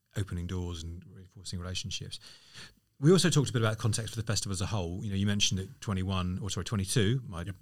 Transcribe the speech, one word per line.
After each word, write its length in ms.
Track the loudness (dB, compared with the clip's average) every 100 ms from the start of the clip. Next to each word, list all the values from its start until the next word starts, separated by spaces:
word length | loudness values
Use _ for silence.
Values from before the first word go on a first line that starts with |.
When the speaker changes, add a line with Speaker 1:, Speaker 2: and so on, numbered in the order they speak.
| _ -6
Speaker 1:
opening 320 | -4 -4 -4
doors 360 | -4 -4 -6
and 200 | -8 -12 -14
reinforcing 460 | -20 -20 -16 -10 -8
relationships. 600 | -6 -6 -6 -8 -8 -14 -16 -20 -20 -20 -20 _ _ _
We 100 | 6
also 180 | 8 8
talked 200 | 4 4
a 40 |
bit 100 | 2
about 160 | 2 2
context 340 | 0 0 -4
for 80 | -4
the 40 | -2
festival 280 | -2 -2
as 80 | -4
a 60 | -2
whole. 360 | -2 -2 -4
You 60 | -4
know, 60 | 0
you 100 | 0
mentioned 340 | 2 2 2
that 220 | -4 -8
twenty-one, 560 | -4 -2 0 0 0 -2
or 120 | -4
sorry, 140 | -4 -2
twenty-two, 580 | -2 2 4 4 2 -2
my 140 | -8
Speaker 2:
Yep. 140 | -8 -10